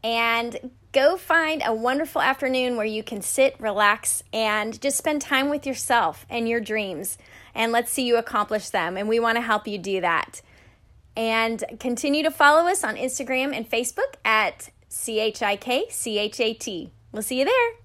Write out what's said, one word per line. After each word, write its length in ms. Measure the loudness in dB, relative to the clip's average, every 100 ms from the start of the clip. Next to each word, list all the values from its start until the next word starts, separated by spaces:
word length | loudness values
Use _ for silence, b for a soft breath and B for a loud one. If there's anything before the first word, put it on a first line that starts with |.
and 680 | -2 0 2 0 -2 -8 -12 -18 _
go 240 | 4 6 4
find 460 | 2 4 4 0
a 80 | 0
wonderful 480 | 0 0 0 -2 0
afternoon 560 | 2 2 0 0 0 0
where 100 | -2
you 180 | -4
can 180 | -6 -8
sit, 340 | -4 4 4 4
relax, 640 | -4 2 4 4 -2 -4 -4
and 480 | -2 0 0 -2 -2
just 160 | -2 0
spend 240 | 0 -2
time 280 | 0 0 2
with 180 | -2 -4
yourself 580 | -6 0 2 2 -2 -10
and 180 | -4 -2
your 100 | -2
dreams. 600 | -2 -4 -4 -6 -8 -10 B B B
And 180 | -4 2
let's 200 | 2 0
see 100 | -2
you 160 | 2 2
accomplish 520 | 2 -2 0 -2 -2
them. 280 | -2 -2 -4
And 100 | 0
we 120 | 2
want 160 | 2 0
to 60 |
help 260 | 0 0 0
you 100 | -8
do 240 | -4 -2
that. 400 | 2 0 -2 -12 b b b b b b _ -6
And 480 | -2 0 0 -2 -8 -6
continue 440 | -6 -2 0 2
to 80 | 0
follow 360 | 6 6 8 4
us 160 | 2
on 120 | -2 -2
Instagram 600 | -4 -4 -4 -2 -2 -4
and 140 | -4
Facebook 460 | -2 -2 -2 -4 -2 0
at 460 | 2 2 -4 -20 _ _
C 320 | -10 -4 -2
H 240 | -2 -2
I 140 | -2 -2
K 280 | -2 -2 -2
C 260 | -6 -4 -2
H 220 | -4 -2
A 160 | -2 -2
T. 340 | -8 -10 -12 -18 _
We'll 100 | -10
see 160 | -4 0
you 80 | 2
there. 240 | 2 2 -2